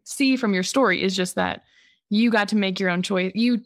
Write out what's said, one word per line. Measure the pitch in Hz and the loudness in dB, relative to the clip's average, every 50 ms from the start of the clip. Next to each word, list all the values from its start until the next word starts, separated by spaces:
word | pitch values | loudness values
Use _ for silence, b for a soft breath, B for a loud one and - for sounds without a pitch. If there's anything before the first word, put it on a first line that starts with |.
| _ | _
see | - - - 277 269 262 | -12 -4 0 2 2 2
from | 254 247 208 196 | 2 2 0 0
your | 185 185 | 0 0
story, | - - 277 254 202 180 - - | 0 0 2 2 2 2 2 0
is | 196 185 | -2 0
just | 190 180 180 - | -2 -4 -4 -2
that | 190 180 - - - b b b b b b b b b - | -2 -2 -2 -4 -8 b b b b b b b b b -2
you | 208 214 233 240 | 0 2 2 2
got | 220 214 202 202 | 2 2 0 0
to | 214 | 0
make | 214 196 190 185 185 | 0 0 0 -2 -2
your | 196 185 | -2 -2
own | 175 180 180 | 0 -2 -2
choice. | - 202 180 185 185 - | -2 -2 -2 -2 -2 -2
You | 208 233 247 247 220 - | 0 0 0 0 0 -4